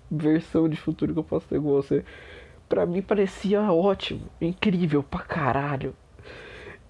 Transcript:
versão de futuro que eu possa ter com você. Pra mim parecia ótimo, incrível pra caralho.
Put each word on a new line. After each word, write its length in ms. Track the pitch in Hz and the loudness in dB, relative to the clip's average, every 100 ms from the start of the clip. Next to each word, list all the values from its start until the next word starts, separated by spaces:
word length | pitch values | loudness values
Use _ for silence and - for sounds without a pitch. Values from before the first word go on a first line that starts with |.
| - | -6
versão 580 | 156 156 156 160 165 160 | 0 2 2 2 2 2
de 80 | 156 | 0
futuro 360 | - 156 151 | -4 -2 -2
que 60 | 160 | -2
eu 60 | |
possa 220 | 156 156 - | -2 -4 -2
ter 120 | 139 | -2
com 80 | 147 | 2
você. 360 | 139 139 139 - - - - - - - | 2 2 0 -2 -14 -18 -20 -20 -20 -2
Pra 180 | 180 175 | 0 2
mim 160 | 175 | 0
parecia 680 | 196 208 190 - 196 202 214 | 0 2 2 0 0 2 4
ótimo, 560 | 165 196 196 - - - - | 4 4 2 -2 -8 -10 -4
incrível 640 | 165 185 214 180 175 147 | -4 0 0 2 4 2
pra 180 | 139 175 | 0 -6
caralho. 720 | - 170 139 139 143 135 143 - - - - - - - - - - | -6 -2 0 0 0 -4 -6 -10 -20 -20 -20 -18 -18 -18 -18 -18 -20